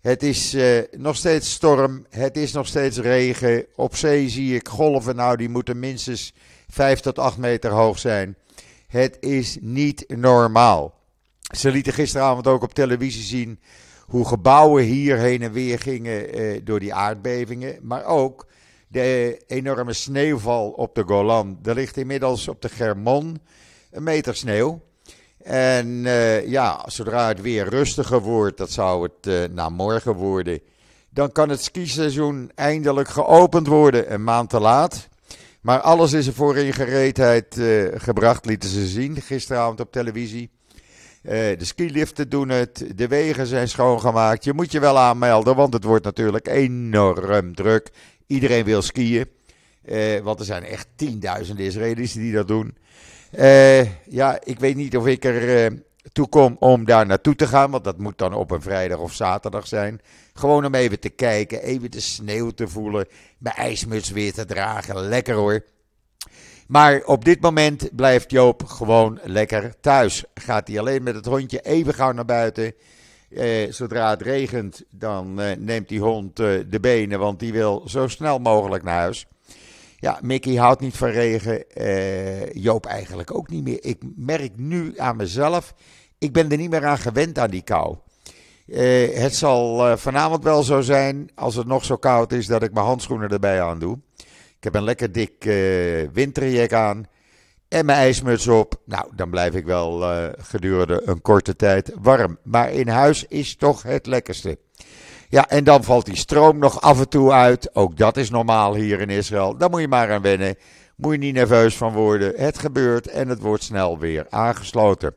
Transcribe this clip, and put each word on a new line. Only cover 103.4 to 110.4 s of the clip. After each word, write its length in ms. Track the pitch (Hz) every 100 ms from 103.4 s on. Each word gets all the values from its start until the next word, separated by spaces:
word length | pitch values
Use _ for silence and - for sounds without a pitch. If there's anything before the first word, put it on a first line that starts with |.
| 139 -
toch 280 | 143 143
het 220 | 123 139 127
lekkerste. 520 | 127 - 90 90 76 _ _ - - - - _
Ja, 200 | 135 -
en 140 | 147
dan 200 | 143 143
valt 220 | 101 123 107
die 100 | 95
stroom 420 | - 147 156 147
nog 240 | 143 -
af 180 | 151 131
en 100 | 135
toe 220 | 147 135
uit. 440 | 135 123 123 - -
Ook 220 | 98 78
dat 200 | 110 123
is 120 | 113
normaal 460 | 117 113 110 101 104
hier 260 | 107 101
in 80 | 98
Israël. 480 | 101 98 104 95 113
Daar 120 | 175
moet 120 | 175
je 60 | 151
maar 240 | 123 113
aan 100 | 104
wennen. 340 | 98 95